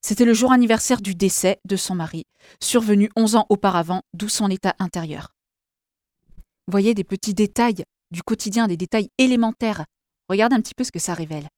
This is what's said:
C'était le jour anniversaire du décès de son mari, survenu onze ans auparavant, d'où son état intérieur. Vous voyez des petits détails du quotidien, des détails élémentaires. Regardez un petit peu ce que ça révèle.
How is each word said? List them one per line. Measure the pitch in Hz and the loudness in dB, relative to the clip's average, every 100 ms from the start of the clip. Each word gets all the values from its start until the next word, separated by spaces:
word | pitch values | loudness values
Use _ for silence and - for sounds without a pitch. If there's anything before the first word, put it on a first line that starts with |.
C'était | - 208 | -6 2
le | 233 | 4
jour | 220 254 | 4 4
anniversaire | 254 240 220 - 247 | 4 4 2 2 -2
du | 196 | -2
décès | 175 190 - 190 - | -2 0 2 0 -2
de | 185 196 | -4 -4
son | - | -2
mari, | 185 160 165 - _ _ _ | -6 -6 -10 -14 _ _ _
survenu | - 247 220 202 208 - | 0 0 4 4 4 2
onze | 220 220 | 2 2
ans | - | 2
auparavant, | 202 202 180 165 185 - | 2 2 0 -2 -4 -6
d'où | 170 208 | -10 -6
son | - 202 | -2 0
état | 190 190 - | 0 -2 -2
intérieur. | 180 180 165 147 - _ _ _ _ _ _ _ _ _ _ - - _ - | -6 -6 -8 -10 -14 _ _ _ _ _ _ _ _ _ _ -20 -20 _ -4
Vous | |
voyez | 196 202 | 0 2
des | 214 | 0
petits | 180 190 - | -4 -6 -4
détails | 190 208 - 240 196 - _ _ | 0 0 2 0 0 -8 _ _
du | 170 | -14
quotidien, | - 220 214 208 226 | -6 -6 -2 -2 -2
des | 170 | -2
détails | 180 220 208 - | -2 -2 -2 2
élémentaires. | 262 247 226 220 226 208 156 _ _ _ _ | 2 4 0 -2 -6 -6 -10 _ _ _ _
Regardez | 196 226 247 | 0 2 2
un | |
petit | 220 | -2
peu | - | -6
ce | 254 | -8
que | 175 | -6
ça | - | -6
révèle. | 170 156 156 147 | -6 -8 -10 -12